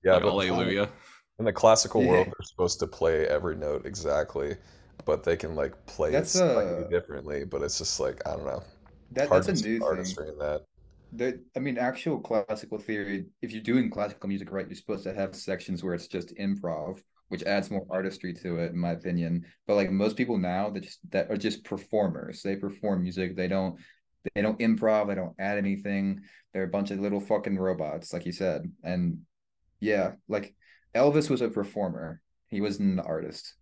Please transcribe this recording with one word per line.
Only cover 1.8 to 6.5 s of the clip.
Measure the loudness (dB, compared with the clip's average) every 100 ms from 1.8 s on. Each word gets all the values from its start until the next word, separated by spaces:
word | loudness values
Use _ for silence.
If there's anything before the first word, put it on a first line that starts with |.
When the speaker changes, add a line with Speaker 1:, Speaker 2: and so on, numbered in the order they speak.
| 6 4
Speaker 1:
world, | 6 6 4
Speaker 3:
Yeah. | -4
Speaker 1:
they're | -14
supposed | -2 0 0
to | -4
play | 2 2 4 2
every | 0 0
note | -4 -2 -4 -6
exactly, | -6 0 0 0 -2 -4 -6 -12 -20 -20 -8
but | 0 0
they | 2 0
can, | -2
like, | -2 -4 -6 -16
play | -2 2
Speaker 3:
That's, | 2 2
Speaker 1:
it | 4
slightly | 4